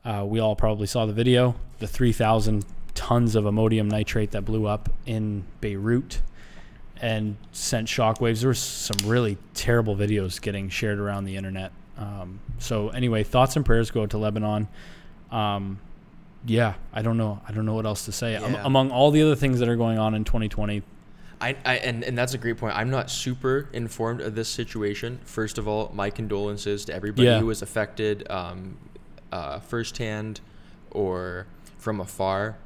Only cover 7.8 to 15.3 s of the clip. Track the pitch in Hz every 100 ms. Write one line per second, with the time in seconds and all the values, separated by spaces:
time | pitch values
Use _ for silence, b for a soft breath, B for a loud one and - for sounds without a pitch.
7.8 | 113 - 110 113 120 110 131 123 - -
8.8 | - 101 104 120 113 98 - - - 117
9.8 | 110 98 104 104 92 - 107 101 98 -
10.8 | 110 101 101 101 98 98 95 95 95 -
11.8 | - - 104 101 90 98 - - - 110
12.8 | 104 127 123 110 104 127 131 156 135 117
13.8 | 113 117 107 110 107 107 107 107 104 B
14.8 | B B B B -